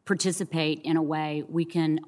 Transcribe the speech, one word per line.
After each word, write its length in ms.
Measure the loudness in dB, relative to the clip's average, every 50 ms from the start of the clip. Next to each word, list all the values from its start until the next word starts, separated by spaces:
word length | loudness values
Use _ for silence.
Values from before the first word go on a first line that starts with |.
| _
participate 800 | -2 0 0 0 0 0 -2 -4 -2 0 0 0 0 0 -2
in 160 | 0 0 2 2
a 40 |
way. 400 | 2 0 0 -2 -2 -2 -4 -4 -4 -2
We 160 | -2 -2 -2
can 360 | 0 0 2 2 2 2 0 0